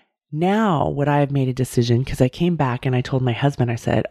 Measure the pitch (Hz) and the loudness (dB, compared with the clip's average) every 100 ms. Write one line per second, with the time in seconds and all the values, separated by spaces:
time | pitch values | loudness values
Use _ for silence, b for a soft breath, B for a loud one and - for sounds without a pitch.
0 | b b - 147 180 208 220 151 139 139 | b b -12 -4 0 2 2 2 0 -2
1 | 143 147 139 139 131 127 127 - 120 117 | 0 2 2 0 -2 -2 -2 0 2 2
2 | 135 - 127 - 175 165 135 120 135 127 | 0 0 0 2 -2 0 -2 -2 -2 -2
3 | 127 135 127 117 139 143 120 120 - 120 | 0 -2 0 0 0 0 -2 -2 0 0
4 | - | 0